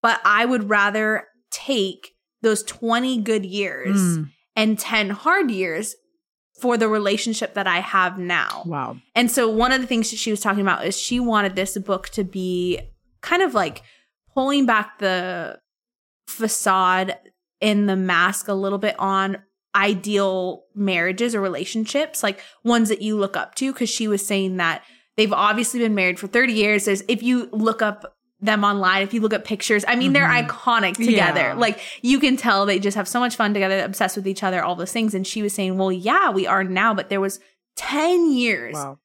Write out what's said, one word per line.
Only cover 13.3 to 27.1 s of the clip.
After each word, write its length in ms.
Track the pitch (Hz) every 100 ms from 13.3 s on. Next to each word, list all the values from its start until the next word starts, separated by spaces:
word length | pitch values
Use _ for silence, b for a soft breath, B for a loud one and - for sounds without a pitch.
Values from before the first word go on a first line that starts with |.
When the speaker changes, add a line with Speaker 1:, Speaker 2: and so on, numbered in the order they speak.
| 349
Speaker 1:
of 100 | 381
like 280 | 240 170 120 b b b _ _
pulling 320 | - 262 285
back 360 | 262 220 208 -
the 580 | 196 185 185 175 165 - _ _ _ _ _ _ -
facade 880 | - 226 - - 190 185 185 190 - - _ _ _
and 280 | 214 208 208
the 80 | 190
mask 500 | 185 175 180 196 -
a 80 |
little 240 | 196 196 196
bit 160 | 214 -
on 380 | 196 196 190 196 _ _ _
ideal 880 | 202 196 196 208 202 196 190 185 - _ 208
marriages 580 | 196 180 170 185 240
or 60 | 226
relationships, 840 | 196 147 180 226 220 277 311 -
like, 160 | 214 196 B B
ones 260 | 226 233 220
that 140 | 214
you 160 | 214 214
look 180 | 196 185
up 200 | - -
to. 160 | 269
'Cause 160 | 262 226
she 160 | - 214
was 180 | 202
saying 320 | - 196 190 185
that 240 | 170 156 b b b -
they've 160 | 220
obviously 480 | - 202 214 240 247
been 160 | 233 208
married 240 | 185 180
for 80 | 196
thirty 240 | 240 262
years. 320 | 220 208 208
There's, 180 | 202 196
if 120 | -